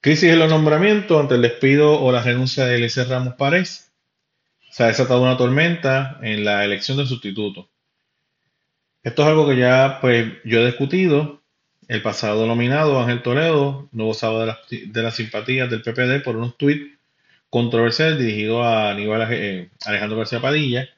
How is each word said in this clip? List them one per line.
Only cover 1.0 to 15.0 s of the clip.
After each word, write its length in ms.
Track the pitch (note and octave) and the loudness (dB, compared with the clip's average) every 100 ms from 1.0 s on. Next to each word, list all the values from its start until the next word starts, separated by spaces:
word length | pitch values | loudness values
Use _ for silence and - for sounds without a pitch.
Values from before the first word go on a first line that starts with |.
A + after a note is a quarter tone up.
| G3+ D#3+ | 2 2
ante 140 | C#3 B2 | 4 2
el 60 | |
despido 600 | A#2+ - C3+ C#3 D3+ D3+ | 2 2 2 4 4 4
o 100 | C3 | 2
la 100 | B2 | 0
renuncia 440 | A#2 B2 B2+ - B2+ | 0 -2 -2 -2 0
de 100 | B2 | 0
Eliezer 320 | A#2 C3 B2 | -2 -2 -2
Ramos 280 | B2+ B2+ B2 | -4 -6 -4
Párez. 580 | C#3 F3 F#3 - _ _ _ _ _ _ _ _ _ | 0 0 -2 -10 _ _ _ _ _ _ _ _ _
Se 120 | - | 0
ha 40 | A#2+ | 0
desatado 340 | A2 B2 B2 | 2 2 2
una 160 | B2+ B2+ | 2 2
tormenta 840 | B2 C3+ E3+ E3 C#3 C3 C3+ - | 2 2 0 0 -2 -2 -4 -10
en 220 | A2+ G#2+ | -8 -4
la 220 | G#2 G2+ G2+ | -2 0 -2
elección 320 | G2 - C3+ | -4 -4 -4
del 100 | C3+ | -4
sustituto. 640 | B2 G#2 G2 G#2 F#2 - _ _ _ _ _ _ _ _ _ _ _ _ _ | -6 -8 -8 -8 -10 -20 _ _ _ _ _ _ _ _ _ _ _ _ _
Esto 180 | B2+ A#2+ | -8 2
es 60 | D3+ | 4
algo 180 | D#3 C#3+ | 4 4
que 80 | B2+ | 4
ya, 440 | B2 B2+ C3+ C3+ | 4 4 4 2
pues, 320 | C3 A#2 A2+ - | 2 2 0 -8
yo 160 | A2 A2+ | -2 2
he 60 | B2 | 2
discutido. 760 | B2 C#3 F#3 F#3 D3 D3 - _ _ _ _ _ | 0 -2 0 2 2 0 -10 _ _ _ _ _
El 140 | A2 | -6
pasado 460 | A2 G2+ A2 G#2+ A2+ | -4 -4 -2 0 0
nominado, 520 | A#2 A#2+ C#3+ D#3 C3+ | 0 0 2 2 2
Ángel 220 | A#2+ A#2+ | 0 -2
Toledo, 680 | B2 C3 E3 D#3 C#3 C#3 - | -2 0 2 2 0 -4 -12
no 140 | A#2 A2 | -6 -4
gozaba 340 | A2 A2+ A2+ | -2 -4 -2
de 60 | A2+ | -4
las, 100 | A2 _ | -8 _
de 340 | A#2+ - A2 | -14 -8 -6